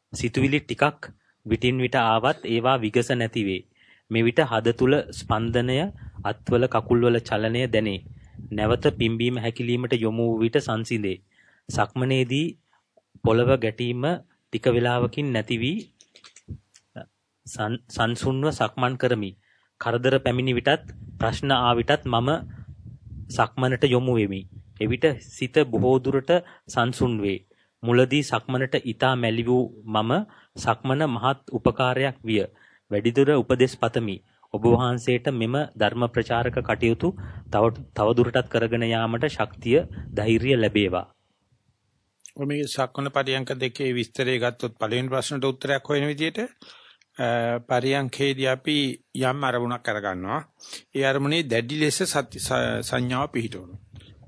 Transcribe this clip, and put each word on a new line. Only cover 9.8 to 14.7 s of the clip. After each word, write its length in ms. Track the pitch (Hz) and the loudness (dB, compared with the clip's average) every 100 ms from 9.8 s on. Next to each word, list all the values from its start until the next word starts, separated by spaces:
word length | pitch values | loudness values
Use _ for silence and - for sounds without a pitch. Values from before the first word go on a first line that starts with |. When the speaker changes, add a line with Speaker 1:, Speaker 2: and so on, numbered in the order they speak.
| 123 123 | 0 0
Speaker 1:
යොමු 280 | 110 113 | 0 0
වූ 160 | 117 113 | 0 2
විට 180 | 113 143 | 2 0
සංසිඳේ. 640 | 131 113 113 117 101 90 _ _ _ _ - | 0 -4 -2 -2 -2 -6 _ _ _ _ -8
සක්මනේදී 800 | - 104 127 127 135 123 139 170 - _ _ _ _ _ - | -4 -2 -2 0 0 0 0 -2 -6 _ _ _ _ _ -2
පොළව 300 | 113 113 120 131 | 2 4 4 4
ගැටීම 480 | 110 107 120 120 143 175 - _ _ | 2 -2 -4 -2 -2 -4 -8 _ _
ටික 120 | - | 0
වේලාවකින් 600 | - | 2